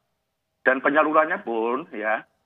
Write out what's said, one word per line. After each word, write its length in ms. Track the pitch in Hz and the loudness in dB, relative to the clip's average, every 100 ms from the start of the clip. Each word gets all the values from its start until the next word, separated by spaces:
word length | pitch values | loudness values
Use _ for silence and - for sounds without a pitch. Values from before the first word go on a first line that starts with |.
| _ _ _ _ _ _ | _ _ _ _ _ _
Dan 240 | 131 131 | 0 2
penyalurannya 560 | 147 147 151 156 156 196 | 2 2 4 2 2 -2
pun, 480 | 151 113 113 127 175 107 | -4 -4 -2 -4 -6 -6
ya, 240 | 107 113 - _ | -4 -4 -6 _